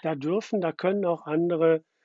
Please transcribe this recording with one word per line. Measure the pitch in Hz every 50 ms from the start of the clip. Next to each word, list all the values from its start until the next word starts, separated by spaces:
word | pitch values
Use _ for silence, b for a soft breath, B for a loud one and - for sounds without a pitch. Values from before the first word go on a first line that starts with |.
da | - 160 160
dürfen, | 139 135 156 180 214 - - - 202
da | 175 160
können | - - - 180 196 202 190
auch | 175 170 160 -
andere | 151 151 165 170 175 175 156 165 165 160 160 - _ _ _